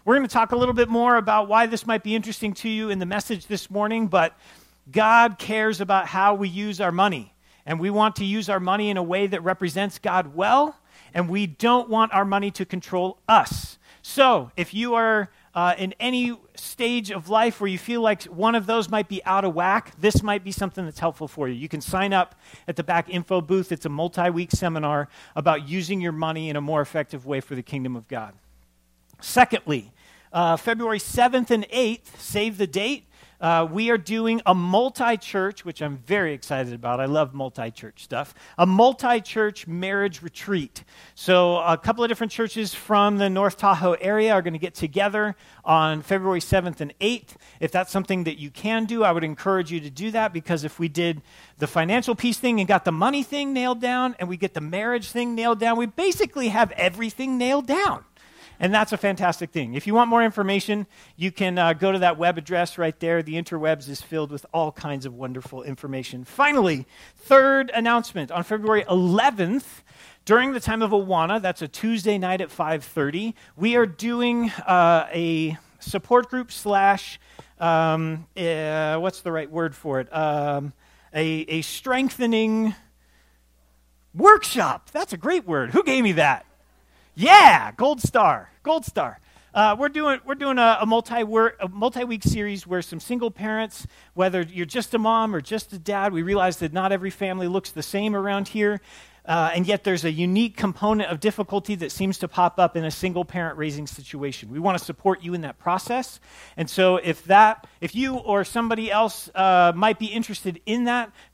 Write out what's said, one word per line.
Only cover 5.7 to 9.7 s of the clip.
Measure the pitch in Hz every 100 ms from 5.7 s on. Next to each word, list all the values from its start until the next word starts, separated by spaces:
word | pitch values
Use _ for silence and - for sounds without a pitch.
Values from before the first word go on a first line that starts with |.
| 185
about | 196 196 160
how | 190 202 202
we | 196
use | 180 208 185
our | 185
money, | 175 202 151 101 _ _ _ -
and | 160
we | 185
want | 208 214 208
to | 196
use | 208 190
our | 196
money | 180 202 208
in | 196
a |
way | 170 185 202
that | 185
represents | 175 180 180